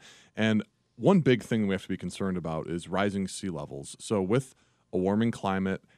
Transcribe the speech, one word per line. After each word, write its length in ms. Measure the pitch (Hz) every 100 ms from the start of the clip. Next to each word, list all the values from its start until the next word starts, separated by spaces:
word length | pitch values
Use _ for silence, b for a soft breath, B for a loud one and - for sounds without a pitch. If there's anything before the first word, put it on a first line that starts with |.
| B B B -
And 260 | 110 107 - _ _ -
one 240 | 120 196
big 200 | 139 123
thing 260 | - 117 104
we 60 |
have 80 | 95
to 80 | -
be 80 | 95
concerned 400 | 90 - 98 90
about 320 | 80 80 -
is 180 | 87 82
rising 400 | 92 101 98 95
sea 220 | - 98
levels. 480 | 78 71 69 - -
So 220 | - 107
with 340 | 92 117 - b b b _
a 40 | 92
warming 340 | 92 104 117
climate 500 | 113 101 95 95 95 _